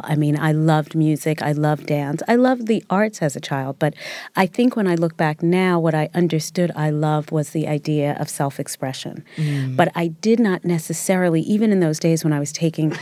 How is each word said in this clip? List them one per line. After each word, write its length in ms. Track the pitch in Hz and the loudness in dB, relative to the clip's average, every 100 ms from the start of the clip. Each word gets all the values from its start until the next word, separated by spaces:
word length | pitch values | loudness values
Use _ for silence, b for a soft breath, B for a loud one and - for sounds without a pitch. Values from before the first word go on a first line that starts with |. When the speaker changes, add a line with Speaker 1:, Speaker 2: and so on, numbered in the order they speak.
| - | -2
Speaker 1:
I 100 | 151 | 2
mean, 220 | 147 147 | 2 2
I 140 | 156 | 2
loved 420 | 156 160 156 151 160 | 4 4 4 2 2
music. 460 | 156 147 160 156 | 2 2 0 -2
I 100 | 143 | 0
loved 360 | 147 151 151 - | 0 2 0 0
dance. 360 | 147 143 156 - | -2 -2 -2 2
I 120 | 240 | 4
loved 300 | 254 254 220 | 4 2 0
the 140 | 214 - | -2 0
arts 320 | 190 214 214 | 0 0 0
as 140 | 151 - | -2 -2
a 60 | |
child. 360 | - 139 135 135 | -4 -4 -4 0
But 140 | 151 - B B B - | 0 -2 B B B -8
I 80 | - | -6
think 320 | - 247 233 | 0 0 0
when 100 | 190 | 0
I 80 | 170 | 0
look 220 | 165 - | -2 -2
back 260 | 160 156 | -4 -2
now, 340 | 170 180 185 170 | -2 0 2 0
what 160 | 165 | 0
I 160 | 156 151 | 0 -2
understood 580 | 175 175 160 - - 175 | 0 -2 -2 -4 -2 -2
I 160 | - 151 | -2 -2
loved 420 | 151 151 151 147 | 0 0 -2 -2
was 180 | 160 147 | -4 -4
the 180 | 160 151 | -4 -2
idea 480 | 151 156 151 143 - | -2 -2 0 0 -2
of 120 | 147 | -6
self-expression. 960 | - 143 - - - 131 131 - - - - | -4 -4 -4 -8 -8 -8 -6 -10 -12 -12 -4
Speaker 2:
Mm. 400 | 151 143 131 127 | -2 -2 -2 0
Speaker 1:
But 160 | 170 | 0
I 140 | 170 170 | 0 -4
did 320 | 160 214 233 | -2 2 4
not 240 | 220 185 | 4 2
necessarily, 800 | 175 170 - 165 - 185 180 165 | 0 -2 -2 -4 0 2 4 2
even 320 | - 208 220 | 2 2 4
in 80 | 190 | 4
those 180 | 165 156 | 2 2
days 240 | 170 160 | 2 2
when 80 | 165 | 2
I 80 | 147 | 0
was 140 | 143 | -2
taking 420 | - 165 160 156 - | -2 -2 0 -2 -2